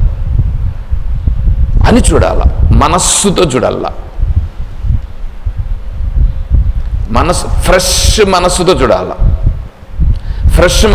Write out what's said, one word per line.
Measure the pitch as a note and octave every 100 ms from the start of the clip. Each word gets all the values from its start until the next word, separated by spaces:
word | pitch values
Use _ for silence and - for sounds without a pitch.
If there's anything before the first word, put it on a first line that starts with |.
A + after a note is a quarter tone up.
| - - - - - - - - - - - - - - - - - - -
అని | A#3+ -
చూడాల, | D3+ E2 - - - - A2+
మనస్సుతో | C#3+ F3 - - G3+ - F3
చూడాల, | B2 G2 F#2+ F2+ - - - - - - - - - - - - - - - - - - - - - - - - - - - - - - - - A2+
మనస్సు, | D3 F3+ - - -
ఫ్రెష్ | F3+ F3+ - - A3 G3+ F#3
మనస్సుతో | F3+ F3+ F3 E3
చూడాల. | B2+ F#2 F2+ - - - - - - - - - - - - - - -
ఫ్రెష్ | F3 - A3